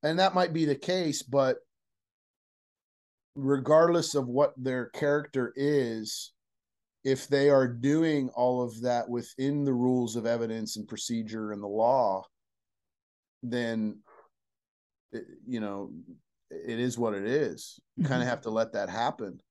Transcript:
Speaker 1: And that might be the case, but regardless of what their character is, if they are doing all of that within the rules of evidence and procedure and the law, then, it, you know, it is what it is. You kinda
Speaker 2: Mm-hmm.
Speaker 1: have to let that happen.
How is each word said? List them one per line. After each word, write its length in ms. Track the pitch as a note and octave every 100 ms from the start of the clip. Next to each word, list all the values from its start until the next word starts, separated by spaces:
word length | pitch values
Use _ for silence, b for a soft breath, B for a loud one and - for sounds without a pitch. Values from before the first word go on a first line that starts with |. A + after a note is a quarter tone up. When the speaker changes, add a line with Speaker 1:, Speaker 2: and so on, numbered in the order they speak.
Speaker 1:
And 160 | D3+ E3+
that 160 | F#3+
might 180 | F#3 F3
be 140 | E3 D#3
the 100 | C3+
case, 460 | - F#3 E3+ C#3
but 340 | - C#3 C3 - _ _ _ _ _ _ _ _ _ _ _ _ _ _ _ _ _ C#3+
regardless 760 | C3+ C#3 B2+ D#3 E3+ E3+ -
of 120 | C#3+ B2
what 280 | B2 C#3+ -
their 300 | B2+ B2+ A#2
character 680 | - D3 D3 C#3+ C3+ A#2+ -
is, 760 | C#3+ D3 A#2+ A2+ A2 - - _ _ _ _ _ _ _
if 240 | C3 C3+ -
they 220 | C#3 C#3+
are 180 | C#3 B2+
doing 640 | A#2+ C3 D#3 D#3+ D3 C3
all 320 | - B2 B2
of 180 | B2 A2
that 280 | B2 B2 -
within 520 | A#2+ A#2 - C3+ D3
the 120 | C#3
rules 420 | B2 B2+ B2+ A#2 A#2
of 80 |
evidence 540 | A2+ A#2 A#2 A2+ G#2+ A2
and 100 | G#2+
procedure 640 | G#2 - A#2 A2 A2 G#2+
and 100 | G#2
the 40 | G2+
law, 560 | G#2 A#2 C3 A2 F#2+ F#2+ _ _ _ _ _ _ _ _ _ _ _
then, 560 | B2 B2 A#2 A2+ G#2+ G#2 b b b _ _ _ _ _ _ _ _
it, 120 | A#2 - - -
you 140 | A#2+
know, 320 | G#2+ G2 G2+ D#2 - - _ _ _
it 300 | E2 - A#2
is 160 | B2 A#2
what 140 | A#2
it 140 | G2+ G2+
is. 520 | C#3 B2+ D#2 - - _ -
You 80 |
kinda 160 | D#3 C3
Speaker 2:
Mm-hmm. 80 | B2
Speaker 1:
have 120 | A#2
to 100 | A#2
let 220 | A2 A2+
that 160 | G#2 G2
happen. 500 | G2+ A#2+ B2 G#2 E2+ _